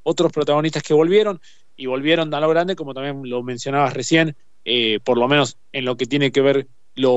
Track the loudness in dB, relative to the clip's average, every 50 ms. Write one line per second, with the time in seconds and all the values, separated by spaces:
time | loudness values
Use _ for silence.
0 | -4 -4 -2 0 0 0 0 -2 0 2 2 2 0 0 -4 -4 -2 2 2 4
1 | 4 4 4 4 2 2 -2 -8 -12 -20 -20 -20 -20 -20 -16 -10 -6 -4 -4 -2
2 | 0 2 2 2 0 -2 -2 0 0 2 2 2 0 0 -4 -6 -6 -10 -8 -8
3 | -8 -8 -8 -8 -8 -6 -6 -6 -6 -6 -8 -8 -6 -2 0 0 0 0 0 -4
4 | -4 0 2 2 2 0 -2 -10 -16 -20 -20 -14 -6 -4 -2 0 0 0 -2 -2
5 | 0 0 0 2 2 2 2 2 2 0 -4 -12 -18 -12 -8 -6 -4 -4 -4 -4
6 | -4 -2 0 0 0 2 2 2 2 4 2 2 -2 -6 -12 -20 -20 -16 -6 -2
7 | 2 2 2